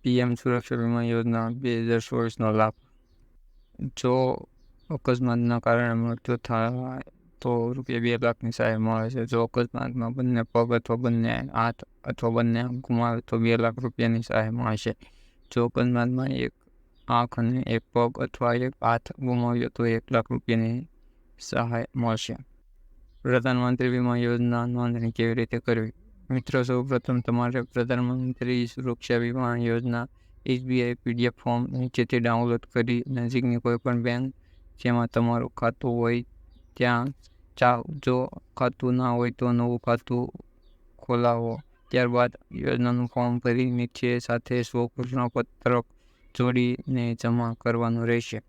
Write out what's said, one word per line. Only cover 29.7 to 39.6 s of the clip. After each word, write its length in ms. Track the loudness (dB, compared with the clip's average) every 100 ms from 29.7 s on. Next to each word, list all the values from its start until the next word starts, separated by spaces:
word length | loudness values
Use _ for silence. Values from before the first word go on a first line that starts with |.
| 0 -2 -4 -6 -14 _ -12 -4
એસ 180 | -4
બી 200 | 0 0
આઈ 100 | 0
પી 200 | -4 -4
ડી 100 | 0
એફ 100 | 0
ફોર્મ 320 | 0 -2 -2 -2
નીચેથી 540 | -4 -4 -2 0 2
ડાઉનલોડ 400 | 2 2 0 -2 -2
કરી 300 | -2 0 0 -2
નજીકની 500 | -4 -2 0 0 0
કોઈ 200 | 0 0
પણ 240 | 0 0
બેંક 320 | 0 -2 -4 -8 -20 -20 -20 -6
જેમાં 240 | 0 0 2
તમારું 420 | 2 2 0 -2
ખાતું 420 | -2 -2 -2 -2
હોય 340 | 0 0 0 -4 -18 -20 -20 -20
ત્યાં 340 | -2 2 2 0 -8 -20 _ _ 2
જાઓ. 240 | 4 4 -2 -4 0
જો 240 | 0 -2 -8 _ -2
ખાતું 380 | -2 0 0 2
ના 140 | 2
હોય, 220 | 2 -2
તો 200 | 0 0
નવું 280 | 2